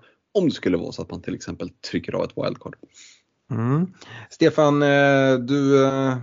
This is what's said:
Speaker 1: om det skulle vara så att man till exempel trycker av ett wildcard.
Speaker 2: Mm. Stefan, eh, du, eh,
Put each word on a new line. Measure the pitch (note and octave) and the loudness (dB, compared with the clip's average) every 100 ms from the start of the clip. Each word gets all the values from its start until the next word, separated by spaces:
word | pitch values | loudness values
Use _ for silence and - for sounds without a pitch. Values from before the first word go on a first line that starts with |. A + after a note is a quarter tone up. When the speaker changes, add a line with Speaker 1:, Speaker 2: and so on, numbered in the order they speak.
| _ _ _ | _ _ _
Speaker 1:
om | G3+ E3 | 0 0
det | - | 0
skulle | G2+ E2+ | -2 -2
vara | E2 | -4
så | E2 | -10
att | D#2+ | -12
man | F2+ | -12
till | - F2+ | -10 -10
exempel | - F2 E2+ - - | -10 -12 -12 -14 -10
trycker | F#2+ - F#2 | -8 -6 -6
av | |
ett | F2 - | -6 -6
wildcard. | G2+ - - - - _ - _ _ _ - | -8 -8 -12 -18 -20 _ -20 _ _ _ -10
Speaker 2:
Mm. | A2+ A#2 D3 F#3 - - - - | -4 -2 0 -2 -8 -20 -20 -20
Stefan, | - D#3+ - D3 C#3+ | 0 2 4 2 4
eh, | C#3+ C#3+ C#3+ C#3 C3+ C3 | 4 4 4 4 4 2
du, | A#2+ C#3+ C#3 C#3 C3+ | 0 0 4 4 4
eh, | C3+ C3+ B2+ | 0 -2 -4